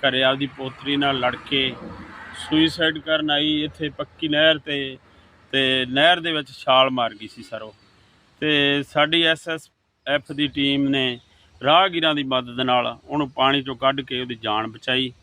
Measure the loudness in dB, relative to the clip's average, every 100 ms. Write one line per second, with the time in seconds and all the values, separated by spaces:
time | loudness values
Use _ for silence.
0 | 2 2 2 2 -4 -6 -12 -8 -4 0
1 | 0 2 -2 -2 -4 -2 -2 -4 -14 -16
2 | -16 -18 -18 -14 -2 2 2 2 -2 -2
3 | -2 -2 0 0 0 -2 -4 -6 -10 -8
4 | -12 _ -2 2 4 2 -2 -6 -6 -10
5 | _ _ _ _ _ 0 2 0 0 4
6 | 4 4 0 -4 -6 -10 2 4 4 0
7 | -2 -4 -16 -16 -14 -12 -14 -20 _ _
8 | _ _ _ _ 0 4 4 2 -2 0
9 | 2 4 2 0 -4 -10 -10 _ _ _
10 | -2 -2 -2 -4 -4 0 0 2 2 0
11 | 0 -4 _ _ _ _ 2 4 4 0
12 | 0 0 0 -2 -2 -4 2 2 0 -6
13 | -6 -4 -4 2 2 2 -2 0 0 0
14 | -4 -6 -6 -6 -2 -2 -2 -8 -2 -2
15 | -2 -6